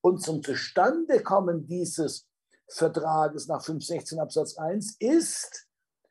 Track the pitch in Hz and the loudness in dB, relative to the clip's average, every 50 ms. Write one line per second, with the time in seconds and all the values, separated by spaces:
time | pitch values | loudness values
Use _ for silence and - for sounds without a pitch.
0 | - 180 180 165 - 160 160 147 - 143 127 - - - - - 190 247 320 339 | 4 4 4 2 0 -4 -4 -4 -2 -4 -4 -4 -6 0 2 4 4 4 4 2
1 | 330 - 269 220 - - 190 196 185 175 170 160 - 160 175 180 170 170 - 170 | 2 2 2 2 4 4 2 4 4 2 0 -2 -4 -4 -4 -4 -4 -4 -2 -2
2 | 151 127 - - - _ _ _ _ _ _ _ _ - - - 165 160 - 160 | -2 -2 -4 -8 -14 _ _ _ _ _ _ _ _ -16 -2 0 0 2 2 0
3 | 147 160 156 156 156 147 151 147 - 160 151 135 - - 160 139 - - 170 156 | 0 2 2 2 2 2 0 -4 -6 -6 -6 -4 -4 -6 -6 -6 -4 -6 -6 -6
4 | - - 165 160 151 - - 135 135 - - - 156 165 190 214 202 - - - | -6 -6 -6 -6 -6 -2 -2 -2 -2 -2 -4 -6 -4 -4 -4 -4 -4 -8 -6 -2
5 | 214 247 320 330 330 - - - - - - - - _ _ _ _ _ _ _ | 2 4 4 4 4 2 -4 -6 -8 -10 -12 -18 -20 _ _ _ _ _ _ _
6 | _ _ | _ _